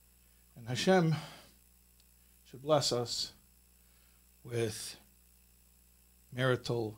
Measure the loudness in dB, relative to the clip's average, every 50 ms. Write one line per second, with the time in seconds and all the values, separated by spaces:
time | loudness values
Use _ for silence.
0 | _ _ _ _ _ _ _ _ _ _ -20 -14 -8 -6 -4 0 4 4 6 6
1 | 6 4 2 0 -4 -10 -16 -20 -20 -20 -20 _ _ _ _ _ _ _ _ _
2 | _ _ _ _ _ _ _ _ _ -20 -18 -6 0 2 2 4 4 2 0 0
3 | -2 -2 -4 -6 -6 -8 -10 -20 _ _ _ _ _ _ _ _ _ _ _ _
4 | _ _ _ _ _ _ _ _ -12 -6 -4 -2 -2 -2 -4 -8 -12 -12 -14 -16
5 | -20 _ _ _ _ _ _ _ _ _ _ _ _ _ _ _ _ _ _ _
6 | _ _ _ _ _ -10 -4 0 2 2 2 2 0 -2 -2 -2 -2 -4 -8